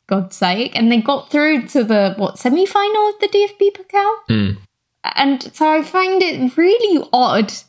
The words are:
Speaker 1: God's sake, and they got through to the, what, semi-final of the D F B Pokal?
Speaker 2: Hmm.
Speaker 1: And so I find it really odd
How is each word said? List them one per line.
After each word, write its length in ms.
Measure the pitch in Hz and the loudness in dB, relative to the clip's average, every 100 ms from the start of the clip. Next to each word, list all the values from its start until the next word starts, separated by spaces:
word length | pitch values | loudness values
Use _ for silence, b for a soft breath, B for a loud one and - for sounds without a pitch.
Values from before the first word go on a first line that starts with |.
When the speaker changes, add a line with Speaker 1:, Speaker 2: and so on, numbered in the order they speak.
| - | -6
Speaker 1:
God's 300 | 196 185 - | -4 -4 -4
sake, 400 | 185 190 254 - | -2 -2 -4 0
and 160 | 226 | 2
they 80 | 240 | 2
got 320 | 220 277 - | 0 -2 -2
through 340 | 294 302 294 233 | 0 2 0 -2
to 140 | 277 | -2
the, 320 | 220 214 196 190 | 2 2 0 -2
what, 220 | 190 - | -6 -4
semi-final 680 | 247 302 392 403 403 427 427 | -2 0 0 0 0 0 0
of 100 | 415 | -2
the 60 | 403 | 0
D 160 | 403 | 0
F 160 | 403 - | 0 0
B 140 | 403 | -2
Pokal? 420 | 403 - 392 403 440 - | -2 -4 -2 0 -2 -2
Speaker 2:
Hmm. 220 | 107 98 98 - _ _ _ - - | -2 -2 -4 -12 _ _ _ -6 -2
Speaker 1:
And 260 | 277 269 - | 0 -2 -6
so 160 | - 311 | -2 0
I 100 | 311 | 0
find 400 | 311 370 370 381 | 0 -2 0 0
it 340 | 359 269 254 - | 0 0 -2 2
really 480 | 349 466 440 330 - | 2 4 2 0 0
odd 400 | 254 247 202 208 - | 0 2 2 -2 -6